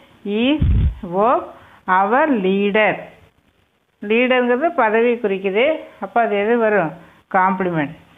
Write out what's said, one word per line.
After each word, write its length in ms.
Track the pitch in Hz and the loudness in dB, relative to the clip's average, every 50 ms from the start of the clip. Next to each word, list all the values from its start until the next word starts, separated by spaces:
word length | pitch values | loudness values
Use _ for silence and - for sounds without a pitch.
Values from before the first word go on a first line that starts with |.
| - _ _ _ _ | -20 _ _ _ _
is, 320 | 202 202 214 233 262 302 302 277 - - - - - - - - 175 170 | -6 -2 0 0 0 0 0 2 2 2 2 0 0 -2 -6 -10 -6 -2
verb, 260 | 190 208 240 285 349 - - - - - - - - _ | 0 2 2 0 0 -4 -8 -18 -20 -20 -20 -20 -14 _
our 400 | - 185 190 196 202 226 269 320 311 | 0 2 2 2 2 2 2 2 2
leader. 680 | 269 220 185 190 190 196 202 202 196 214 214 196 156 170 - - - - - _ _ _ _ _ _ _ _ _ _ _ _ _ _ _ - 208 | 0 0 0 0 0 0 0 0 2 2 2 2 0 -4 -10 -18 -20 -20 -20 _ _ _ _ _ _ _ _ _ _ _ _ _ _ _ -4 -2
லீடருங்கிறது 680 | 220 233 254 247 254 254 240 240 247 247 311 339 339 | 0 0 2 2 2 0 2 0 0 0 0 -2 0
பதவி 400 | 330 233 220 208 226 233 247 240 | 0 0 2 2 2 2 2 0
குறிக்குது. 600 | 226 233 202 196 190 190 196 185 214 247 302 320 302 - - - - | 0 -2 -4 -4 -2 -4 -2 0 0 0 0 0 -4 -8 -16 -14 -14
அப்ப 200 | 214 190 - 233 | -14 -4 -2 0
அது 160 | 233 208 208 | 0 0 0
எது 220 | 202 202 214 240 240 | -2 0 0 0 2
வரும்? 340 | 226 220 208 196 170 151 165 - - - - _ _ _ - | 2 2 2 0 0 -2 -6 -12 -20 -20 -20 _ _ _ 0
Compliment. 560 | 190 180 190 196 190 190 180 170 160 143 135 165 - - _ _ | 2 2 2 0 0 -2 -2 -2 -2 -4 -4 -8 -16 -20 _ _